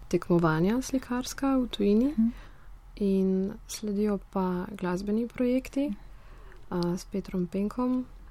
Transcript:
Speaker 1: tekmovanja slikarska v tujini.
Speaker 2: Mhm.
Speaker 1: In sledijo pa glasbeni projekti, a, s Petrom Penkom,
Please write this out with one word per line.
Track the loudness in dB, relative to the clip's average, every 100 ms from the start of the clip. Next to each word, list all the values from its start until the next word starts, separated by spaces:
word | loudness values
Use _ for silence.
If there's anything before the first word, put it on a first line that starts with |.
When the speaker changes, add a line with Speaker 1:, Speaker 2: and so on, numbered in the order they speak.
| 0
Speaker 1:
tekmovanja | 0 4 4 6 4 4 2
slikarska | 0 -2 -2 -4 -4 -2 2
v | 2 0
tujini. | 2 4 6 4
Speaker 2:
Mhm. | 4 2 0 -10 -18 -18 -18 -14
Speaker 1:
In | -2 2 4 4 2 0 -4
sledijo | -10 -8 -4 0 2 0 -2
pa | 0 0 0 -4
glasbeni | -4 -2 -2 0 0 0
projekti, | 0 2 2 0 -2 -2 -2 -10 -18 -18 -18 -18 -16 -6
a, | 0 0
s | 0
Petrom | -4 -6 -4 -2 -2
Penkom, | 0 -2 0 0 0 -2 -10 -18